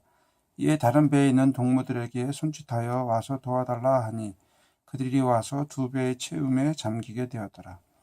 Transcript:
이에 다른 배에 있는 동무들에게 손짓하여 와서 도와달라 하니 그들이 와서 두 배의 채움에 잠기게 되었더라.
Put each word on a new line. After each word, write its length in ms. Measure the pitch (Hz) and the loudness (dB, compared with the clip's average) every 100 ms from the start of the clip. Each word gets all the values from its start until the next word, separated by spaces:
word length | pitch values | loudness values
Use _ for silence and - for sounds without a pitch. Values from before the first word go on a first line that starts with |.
| _ _ _ _ _ - | _ _ _ _ _ -2
이에 200 | 139 151 | 0 2
다른 320 | 117 139 147 | 4 4 6
배에 200 | 143 139 | 6 6
있는 240 | 131 135 | 6 4
동무들에게 800 | 131 123 131 127 120 117 123 127 | 4 2 2 0 -4 -4 -4 -4
손짓하여 720 | 139 156 147 - 117 117 127 123 | -4 -6 -6 -6 -4 -2 -2 0
와서 340 | 113 - 135 | -2 -2 -6
도와달라 640 | 127 127 123 120 127 131 | -2 -2 -2 0 2 2
하니 320 | 110 113 107 98 _ _ _ _ | 0 -6 -8 -12 _ _ _ _
그들이 380 | _ 135 127 135 | _ -6 0 2
와서 440 | 127 117 110 139 143 | 2 2 0 -4 -4
두 220 | - 127 | -4 -4
배의 260 | 131 127 127 | -2 -2 -2
채움에 560 | - 165 135 131 147 | -6 -4 0 2 2
잠기게 540 | 160 113 113 - 110 127 | -2 -4 -6 -6 -6 -6
되었더라. 520 | 113 98 - 87 87 _ _ | -8 -10 -14 -20 -20 _ _